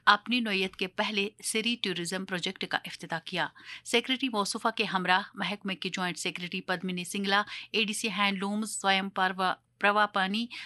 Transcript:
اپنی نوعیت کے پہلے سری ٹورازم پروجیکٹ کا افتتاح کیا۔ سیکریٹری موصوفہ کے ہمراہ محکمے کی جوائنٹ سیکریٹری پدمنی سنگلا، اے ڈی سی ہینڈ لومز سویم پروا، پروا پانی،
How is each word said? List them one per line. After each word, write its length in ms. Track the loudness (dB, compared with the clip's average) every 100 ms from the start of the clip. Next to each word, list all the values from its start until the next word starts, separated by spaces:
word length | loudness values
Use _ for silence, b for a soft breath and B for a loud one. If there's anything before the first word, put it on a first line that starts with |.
| 4
اپنی 340 | 4 4 0
نوعیت 360 | 2 0 0 -2
کے 120 | -4
پہلے 420 | -2 -2 0 -2 -4
سری 320 | -2 0 0 0
ٹورازم 440 | 0 -2 -2 -4 -2
پروجیکٹ 400 | -4 -4 -4 -4
کا 80 | -4 -6
افتتاح 340 | -12 -8 -8 -4
کیا۔ 220 | -4 -4 B B B -2
سیکریٹری 440 | 0 0 -2 0
موصوفہ 380 | 0 -2 -2 -2 0
کے 80 |
ہمراہ 380 | 0 0 4 4 2
محکمے 420 | -4 -4 -4 -6 -6
کی 140 | -4
جوائنٹ 280 | -2 -2 -2
سیکریٹری 440 | -6 -6 -6 -6
پدمنی 420 | -2 -2 -2 -4
سنگلا، 400 | -4 -4 2 2 2 B B
اے 120 | 0
ڈی 100 | 0
سی 160 | -2 -2
ہینڈ 280 | 2 2 2
لومز 340 | -2 -2 -4
سویم 380 | 0 2 4 2
پروا، 440 | 0 2 2 0 -2 _ 2
پروا 260 | 4 6 4
پانی، 420 | 2 2 0 -4 B